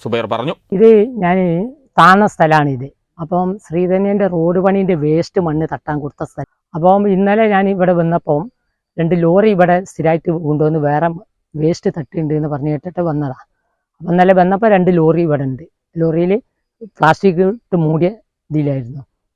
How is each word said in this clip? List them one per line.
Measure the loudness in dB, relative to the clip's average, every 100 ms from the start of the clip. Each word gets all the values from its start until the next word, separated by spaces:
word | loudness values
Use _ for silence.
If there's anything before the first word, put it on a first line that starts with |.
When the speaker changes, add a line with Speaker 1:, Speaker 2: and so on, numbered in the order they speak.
Speaker 1:
സുബൈർ | -6 -4 -4
പറഞ്ഞു. | -4 -6 -8 _ 2
Speaker 2:
ഇത് | 6 6 2 -2
ഞാൻ | -2 0 0 -2 -4 -10 _ 2
താണ | 4 4 0
സ്ഥലമാണിത്. | 2 2 2 2 -4 -8 -16 _ -14
അപ്പം | -6 -4 -4 -6 -6
ശ്രീധന്യൻ്റെ | -4 -2 0 0 0 0
റോഡ് | 0 0 2 0
പണീൻ്റെ | 0 0 0
വേസ്റ്റ് | 0 0 0 -2 -2
മണ്ണ് | -2 -4
തട്ടാൻ | -6 -6 -6
കൊടുത്ത | -8 -10 -12
സ്ഥലം. | -12 -16 _ _ -2
അപ്പം | 2 4 2
ഇന്നലെ | 2 2 2 2
ഞാൻ | 2 0
ഇവിടെ | 0 0 2
വന്നപ്പം | 0 -2 -2 -2 -4 -12 _ _ _ -4
രണ്ട് | -2 2
ലോറി | 2 4 2 2
ഇവിടെ | 2 2 -2
സ്ഥിരമായിട്ട് | -4 -2 -2 -2 -4 -2
കൊണ്ടുവന്ന് | 0 0 0 0
വേറെ | 0 -2 -4 -12 _ _ -4
വേസ്റ്റ് | -2 -2 -4 -6
തട്ടിയിട്ടുണ്ട് | -8 -6 -4 -4
എന്ന് | -4
പറഞ്ഞ് | -6 -4 -6
കേട്ടിട്ട് | -8 -6 -4
വന്നതാ. | -4 -6 -8 -18 _ _ _ _ _
അപ്പം | -4
ഇന്നലെ | 2 4 4
വന്നപ്പോൾ | 4 2 2 2
രണ്ട് | 2 2
ലോറി | 2 2 0
ഇവിടെ | -2 -4
ഉണ്ട്. | -8 -12 _ _ -4
ലോറിയിൽ | -2 0 0 -2 -4 _ _ _ -20 _
പ്ലാസ്റ്റിക് | 0 2 0 2 0
ഇട്ട് | -2 -4 -2 0
മൂടിയ | 0 -2 -4 _ _ _
ഇതിലായിരുന്നു, | -4 -2 -4 -8 -14 -18 _ _